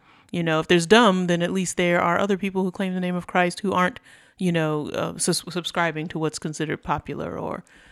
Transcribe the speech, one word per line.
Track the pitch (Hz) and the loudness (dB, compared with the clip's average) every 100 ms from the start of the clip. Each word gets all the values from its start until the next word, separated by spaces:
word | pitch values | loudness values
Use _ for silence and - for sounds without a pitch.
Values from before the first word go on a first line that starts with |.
| _ - _ | _ -20 _
You | 175 | -4
know, | 165 156 | 0 0
if | 156 | 4
there's | 175 165 | 2 6
dumb, | 220 226 185 180 | 6 8 4 2
then | 175 | 0
at | 175 | 0
least | 190 180 - | -2 -2 0
there | 175 175 | 2 2
are | 175 180 | 2 2
other | 202 190 | 0 0
people | 196 190 | -2 -2
who | 185 | -2
claim | - 190 | -2 -4
the | 185 | -2
name | 180 | -2
of | 180 - | -4 -2
Christ | 185 180 - | 0 0 0
who | 196 | -2
aren't, | 185 180 - - - - - | 2 0 -2 -16 -20 -18 -4
you | 180 | 0
know, | 170 156 151 143 | 2 0 -2 -4
uh, | - 165 165 | -4 -4 -2
sus-, | - 175 - | -2 -2 -4
subscribing | 180 165 - 170 156 160 | -8 -4 -2 -2 -2 -6
to | 165 | -4
what's | 156 - | -4 -4
considered | 160 151 147 147 | -6 -6 -4 -4
popular | - 147 - - - - | -4 -6 -6 -8 -8 -6
or, | - - - - - | -8 -8 -12 -20 -20